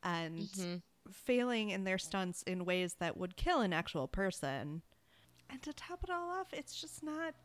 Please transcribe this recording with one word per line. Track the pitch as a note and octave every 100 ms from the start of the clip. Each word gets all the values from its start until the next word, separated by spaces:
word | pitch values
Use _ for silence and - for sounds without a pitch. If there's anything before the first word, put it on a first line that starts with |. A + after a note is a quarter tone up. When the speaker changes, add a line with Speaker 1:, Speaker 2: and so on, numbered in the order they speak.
Speaker 1:
and | F#3 E3+ E3 E3
Speaker 2:
Mm-hmm. | G#3 F#3+ F3 F3 - _ -
Speaker 1:
failing | F#3+ - B3 B3 A#3 G#3+
in | F#3+
their | F#3+ F#3+
stunts | - G3 F#3 F3
in | - F#3
ways | F3 F3+ F3+ -
that | E3+ -
would | F#3 -
kill | D#4+ E4+
an | G#3
actual | E3+ E3+ D#3+ C3
person. | - G3 - C#3 C3+ C#3 D#3+ - - _ - - - -
And | C4
to | -
top | D4 - F4
it | F#4
all | F4 F4
off, | F#4 F#4+
it's | - - -
just | D#4+ -
not | D4+ D4+ E4 D4+